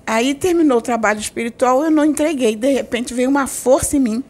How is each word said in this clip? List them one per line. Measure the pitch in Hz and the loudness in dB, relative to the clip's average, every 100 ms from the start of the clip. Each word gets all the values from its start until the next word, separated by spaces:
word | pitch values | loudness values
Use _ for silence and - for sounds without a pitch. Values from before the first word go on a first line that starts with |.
| - | -4
Aí | 220 262 | 0 0
terminou | 277 370 339 302 233 | 0 0 2 2 2
o | |
trabalho | 240 226 208 214 | 0 0 0 -2
espiritual, | - 226 233 - 247 254 | -4 -6 -6 0 2 2
eu | 320 | 2
não | 302 | 2
entreguei. | 302 277 302 277 226 214 | 2 2 -2 0 0 0
De | 269 | 0
repente | 247 220 226 240 | 0 -2 -6 -4
veio | 247 254 | -2 0
uma | 277 262 | 0 -2
força | - 247 311 - 285 | -4 2 2 2 0
em | |
mim. | 233 226 | 0 -2